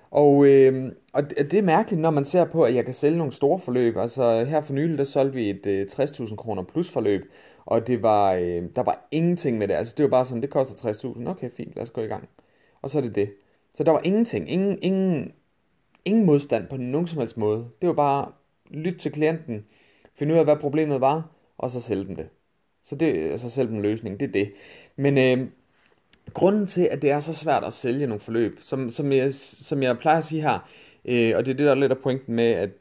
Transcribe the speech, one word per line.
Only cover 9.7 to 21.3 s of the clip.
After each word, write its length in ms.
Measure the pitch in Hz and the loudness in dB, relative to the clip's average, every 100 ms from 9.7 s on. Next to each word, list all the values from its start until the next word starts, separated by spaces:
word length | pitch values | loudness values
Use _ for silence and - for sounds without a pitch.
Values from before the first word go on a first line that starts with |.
Altså, 200 | 80 117 - | -2 -4 0
det 60 | |
var 60 | 139 | 2
bare 160 | 127 127 | 2 0
sådan, 160 | 120 | -4
"Det 80 | 120 | -4
koster 260 | 147 131 - | -2 -2 -4
tres 220 | 117 107 | -6 -6
tusind. 300 | 127 117 127 | -8 -8 -10
Okay, 220 | 185 123 | -8 -10
fint, 260 | - - - | -12 -12 -10
lad 80 | |
os 60 | 123 | -10
gå 120 | 123 | -8
i 60 | 110 | -8
gang." 220 | 101 - _ _ _ _ _ | -10 -14 _ _ _ _ _
Og 80 | 135 | -6
så 80 | 147 | -2
er 40 | |
det 140 | 123 101 | -2 -2
det. 140 | 101 - _ _ _ | -2 -6 _ _ _
Så 100 | - | -2
der 80 | 156 | 2
var 100 | 156 | 2
ingenting. 480 | 175 208 233 104 76 | 2 2 0 -2 -2
Ingen, 280 | 170 196 - | -2 -2 -2
ingen, 520 | 180 190 190 151 - - _ _ _ _ _ _ 180 | -2 0 0 0 -4 -14 _ _ _ _ _ _ 0
ingen 200 | 226 185 | 2 4
modstand 420 | 143 - 113 85 | 4 2 -4 -4
på 100 | 131 | -8
nogen 300 | 123 147 170 | -4 -4 -4
som 120 | 156 | -4
helst 180 | 113 117 | -6 -2
måde. 280 | 107 107 120 - | -2 -2 -6 -4
Det 60 | 175 | -2
var 60 | |
bare, 380 | 147 143 139 - - _ _ - | 0 0 0 -4 -12 _ _ -16
lyt 280 | 151 170 170 | -8 -6 -6
til 120 | 151 | -6
klienten, 540 | 143 156 165 127 107 - _ _ _ _ - | -2 0 -2 -6 -10 -12 _ _ _ _ -6
find 160 | 147 | 0
ud 60 | 165 | 4
af, 60 | |
hvad 120 | 156 147 | 4 2
problemet 460 | 143 151 151 135 | 0 0 0 2
var, 220 | 135 160 160 | 2 0 -4